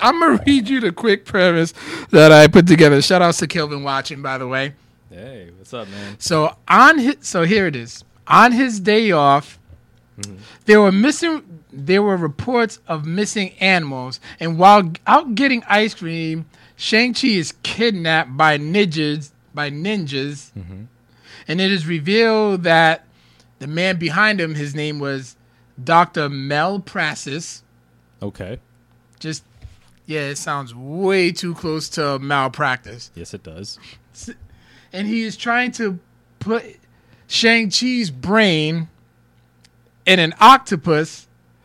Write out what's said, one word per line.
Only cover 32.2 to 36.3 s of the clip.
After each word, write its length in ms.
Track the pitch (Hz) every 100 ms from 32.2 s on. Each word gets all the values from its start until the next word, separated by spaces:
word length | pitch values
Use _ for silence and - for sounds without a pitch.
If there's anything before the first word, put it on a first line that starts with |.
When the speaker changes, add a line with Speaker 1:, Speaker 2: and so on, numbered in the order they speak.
Speaker 1:
malpractice. 920 | 139 143 135 131 143 123 110 120 -
Speaker 2:
Yes, 200 | - 85
it 80 | 98
does. 360 | 82 80 101 - - - _
Speaker 1:
S-, 160 | - - - - _ _ _ _
and 120 | 180 208
he 180 | 226
is 120 | 220 214
trying 360 | 240 240 247
to 260 | 247 214 175 - _ _